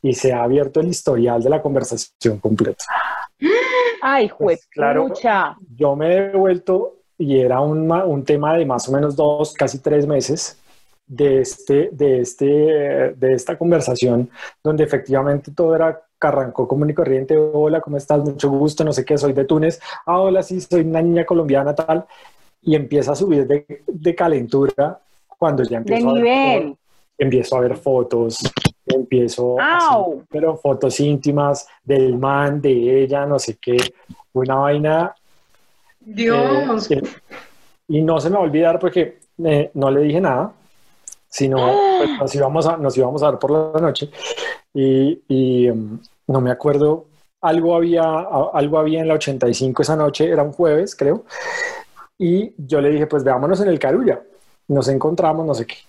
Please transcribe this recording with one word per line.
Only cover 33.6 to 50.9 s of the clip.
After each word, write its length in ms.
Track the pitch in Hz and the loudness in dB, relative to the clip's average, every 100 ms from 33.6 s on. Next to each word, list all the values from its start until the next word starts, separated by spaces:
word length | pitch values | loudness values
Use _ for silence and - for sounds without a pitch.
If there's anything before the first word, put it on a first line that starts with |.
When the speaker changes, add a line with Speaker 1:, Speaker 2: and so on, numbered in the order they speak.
Speaker 1:
qué, 140 | - 123 120 _ _ - _ | -2 0 -2 _ _ -20 _
una 240 | 127 127 135 | -4 -2 0
vaina. 580 | 143 147 151 160 175 - _ _ _ _ _ _ _ _ | 0 0 0 0 -2 -8 _ _ _ _ _ _ _ _
Speaker 3:
Dios. 880 | 220 208 233 139 139 135 185 220 - | -16 -4 0 2 2 2 0 -2 0
Speaker 1:
Eh, 40 | 139 | -2
eh, 60 | - - _ - - - _ _ - | -2 -12 _ -20 -20 -20 _ _ -4
y 120 | 151 | 0
no 180 | 160 160 | 2 0
se 100 | 151 | 0
me 60 | 196 | 0
va 60 | |
a 40 | 165 | 0
olvidar 340 | 151 165 170 | 2 2 2
porque, 400 | 180 185 160 - _ - | 0 0 -2 -6 _ -6
eh, 280 | 165 147 147 | 0 0 0
no 180 | 147 135 | -2 0
le 100 | 139 | 2
dije 200 | 147 160 | 2 0
nada, 320 | 180 127 190 - _ _ _ _ - - _ | 0 -2 -4 -10 _ _ _ _ -20 -20 _
sino, 300 | - 135 135 | -4 0 2
Speaker 2:
<gasps> 400 | 359 403 392 370 | 2 2 2 2
Speaker 1:
pues, 120 | 320 269 | 0 -2
nos 160 | - 143 | -4 0
íbamos 300 | 143 156 160 | 0 2 0
a, 100 | 165 | 0
nos 200 | 139 127 | -2 0
íbamos 260 | 123 143 | 0 2
a 80 | 147 | 0
ver 80 | 127 | 0
por 120 | 139 | 0
la 280 | 151 156 156 | 0 0 0
noche 280 | 165 - 147 - - - - - _ | 0 -2 -10 -10 -10 -8 -8 -10 _
y, 460 | 139 135 131 139 170 _ | -2 2 4 2 -2 _
y, 400 | 135 127 123 123 | 0 2 4 2
em, 320 | 110 107 113 - _ - | 0 -6 -12 -18 _ -2
no 140 | 131 | 0
me 100 | 123 | 0
acuerdo, 540 | 127 147 143 151 165 - _ _ _ | 0 0 2 2 0 -6 _ _ _
algo 340 | 175 165 165 170 | 0 2 2 2
había, 280 | 170 170 | 2 2
a-, 480 | 160 160 190 143 147 | 2 -2 -2 -2 0
algo 240 | 156 147 156 | 0 0 0
había 220 | 156 160 | 0 0
en 60 | 160 | 0
la 80 | 151 | -2
ochenta 320 | 147 135 120 | -2 -2 0
y 40 | |
cinco 280 | 120 131 127 | 0 -2 -2
esa 140 | 147 160 | 0 0
noche, 340 | 151 - 160 | 0 0 0
era 140 | 160 | 0
un 100 | 147 | -2
jueves, 420 | 143 170 151 190 | 0 2 2 -2